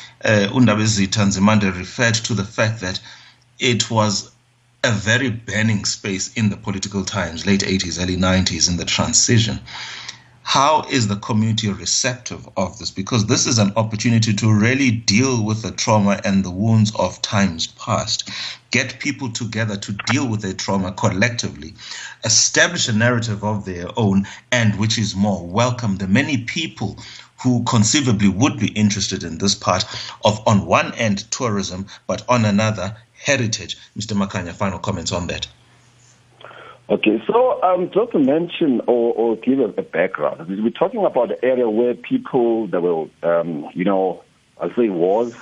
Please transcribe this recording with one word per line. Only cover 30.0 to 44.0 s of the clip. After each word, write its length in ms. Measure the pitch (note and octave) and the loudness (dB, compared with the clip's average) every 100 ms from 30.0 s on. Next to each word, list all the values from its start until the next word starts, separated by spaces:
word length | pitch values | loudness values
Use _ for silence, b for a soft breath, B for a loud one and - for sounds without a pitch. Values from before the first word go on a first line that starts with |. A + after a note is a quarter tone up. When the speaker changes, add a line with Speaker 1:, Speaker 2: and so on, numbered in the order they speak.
| B B | B B
Speaker 1:
of, 160 | G#2+ G#2+ A#2+ | 0 2 4
on 180 | G2+ E2+ | 2 4
one 280 | A#2+ D#3 | 2 2
end, 360 | - A2+ G2+ - | -2 -2 -2 -4
tourism, 540 | - B2 G2+ F2 F#2 G2 B - | -6 -2 -2 -4 -8 -10 B -8
but 160 | F#2 - | -4 0
on 160 | B2 G#2+ | 2 4
another, 500 | G2+ A2 A2 F#2+ B - | 2 2 -2 -6 B -18
heritage. 640 | - - C#3 G#2+ - E2+ - B - | -6 -2 0 0 -4 -8 -14 B -10
Mister 200 | G2+ G2+ | -4 -2
Makhanya, 380 | G2 G2 E2+ | -2 -4 -8
final 260 | E2 G2 - | -4 -4 -4
comments 320 | - - - | -4 -4 -4
on 160 | F2+ E2+ | -4 -4
that. 180 | D2+ - _ _ _ _ _ _ _ _ - B B B B - | -6 -8 _ _ _ _ _ _ _ _ -20 B B B B -2
Speaker 2:
Okay, 320 | G#2 - A2 - | 0 2 2 2
so, 340 | A3 B3+ - | 2 2 2
um, 300 | F3+ F3+ F3 | 0 0 0
just 220 | F#3 A#3 | -2 0
to 40 | G3 | 2
mention 600 | C3 D#3 E3+ - D#3+ A2+ - | 2 2 -2 0 0 2 2
or, 260 | A#2+ A#2 | 2 2
or 220 | A2+ A#2 A2 | 2 0 0
give 240 | - C3+ | 0 2
a, 60 | G#2+ | 0
a 180 | - | -2
background, 640 | - D#2+ F#2 - D2 C2+ E2 | -6 -2 -2 -2 -4 -4 -8
we're 220 | G2 A2 | -4 -2
talking 340 | - E3+ G#3 - | 0 -2 0 0
about 220 | C3 A2+ | 0 -2
the 180 | F#2+ B2+ | 0 0
area 240 | B2+ A#2 | 2 2
where 240 | G#2+ B2 | 2 0
people 720 | A#2+ - C3 - C3+ A#2 A2+ G#2+ | -2 -4 -4 0 0 2 0 -2
that 140 | F2 | 0
were, 260 | F2 E2 D2+ _ | 0 0 -4 _
um, 480 | E2+ E2+ E2 D2+ D2 | 0 0 0 -6 -8
you 100 | - | -4
know, 400 | F#2 F#2+ | 0 2